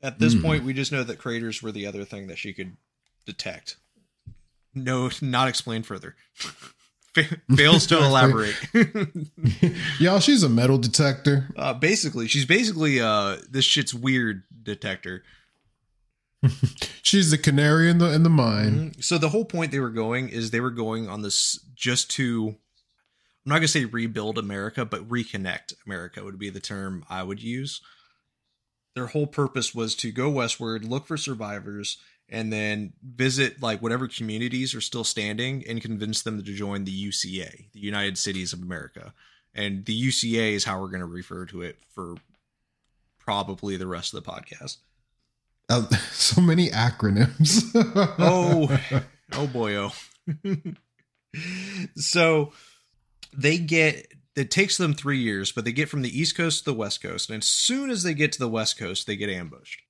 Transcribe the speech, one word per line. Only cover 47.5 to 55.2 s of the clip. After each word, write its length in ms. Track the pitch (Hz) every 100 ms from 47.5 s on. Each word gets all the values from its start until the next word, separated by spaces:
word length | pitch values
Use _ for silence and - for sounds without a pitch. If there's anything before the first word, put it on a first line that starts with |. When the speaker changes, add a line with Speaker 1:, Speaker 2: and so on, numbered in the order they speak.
| 202 -
Speaker 2:
<laughs> 420 | 233 214 202 190 -
Speaker 1:
Oh, 600 | 170 180 175 170 147 135 - 135 - _ _
oh 140 | - 143
boy, 280 | 123 110 101
oh. 180 | 101 - - _ -
<laughs> 260 | 151 196 175 175 - _ _ _ _ _ - 170 185 190 196 185 -
So 580 | - 175 165 160 147 - - _ _ _ _ _ -
they 240 | 139 143 170
get, 500 | 165 165 156 - - - _ -
it 160 | 139
takes 260 | - 196 -
them 160 | 175
three 240 | 147 139
years, 340 | 135